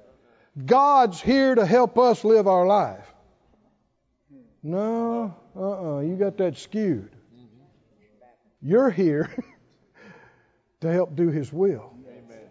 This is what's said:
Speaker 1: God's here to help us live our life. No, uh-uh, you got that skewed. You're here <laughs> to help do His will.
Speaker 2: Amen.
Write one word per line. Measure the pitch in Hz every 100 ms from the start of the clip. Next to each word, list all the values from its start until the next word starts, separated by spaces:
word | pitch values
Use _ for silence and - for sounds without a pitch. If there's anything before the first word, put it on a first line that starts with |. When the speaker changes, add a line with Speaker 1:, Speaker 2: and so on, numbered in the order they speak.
| _ _ _ _ _ 143 131
Speaker 1:
God's | 254 285 277 240 175
here | - 269 269 247
to | 185
help | 240 247 226
us | 247 220 208
live | 220 196
our | 185 180
life. | 202 139 98 - _ _ _ _ _ _ _ _ _ _ _ _ 139 _ _
No, | 151 180 214 233 233 233 220 165 _ 196
uh-uh, | 190 190 170 143
you | 151 233
got | 202 202
that | 185 135
skewed. | - 214 208 127 101 - _ _ 120 117 139 _ _ _ _ _ _ _ _ _
You're | 143 208 269
here | 175 180 147 - - - _ _ _ _ _ -
<laughs> | - - _ _ _ _ -
to | 165
help | 175 170 143
do | 170
His | 151 131
will. | 147 196 131 - - -
Speaker 2:
Amen. | 120 117 113 110